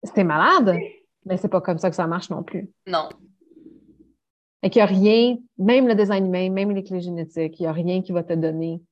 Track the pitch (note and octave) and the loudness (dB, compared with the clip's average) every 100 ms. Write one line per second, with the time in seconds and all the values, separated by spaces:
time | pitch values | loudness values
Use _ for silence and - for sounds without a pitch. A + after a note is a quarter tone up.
0 | G#3+ - F3+ D3+ G#3 F#4 A3 E3+ - - | -4 0 2 4 4 4 4 0 -4 -14
1 | _ _ - F3+ - F#3 F3+ E3 F#3+ D#3+ | _ _ -8 -4 0 -2 -2 -2 -2 -2
2 | E3 E3+ - D#3+ F3 F3 G3 _ - E3+ | -4 -4 -6 -10 -8 -10 -12 _ -6 -6
3 | D#3 - _ _ _ - - - _ _ | -6 -12 _ _ _ -20 -20 -20 _ _
4 | _ _ _ _ _ _ F#3+ A#3+ G#3 F#3+ | _ _ _ _ _ _ 0 4 4 4
5 | G3+ A3 A#3+ B3 - - G3 B3 B3+ G#3+ | 4 4 4 0 -8 -2 2 4 4 2
6 | G3+ G3+ F#3+ F3+ F#3 F#3+ G3+ G3 G3 F#3 | 2 2 0 0 -2 -2 -2 -4 -6 -8
7 | F3 E3+ D#3+ E3 D#3+ D#3+ E3 D#3+ F3 F#3 | -6 -8 -8 -6 -6 -4 -6 -4 -2 -2
8 | F#3 F3 E3 E3 D#3+ D#3+ E3 E3 _ | -2 -4 -2 -2 -2 -2 -6 -8 _